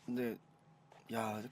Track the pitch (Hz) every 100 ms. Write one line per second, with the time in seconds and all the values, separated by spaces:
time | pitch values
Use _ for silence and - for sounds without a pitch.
0 | - 123 - - - - - - - -
1 | - 113 110 107 107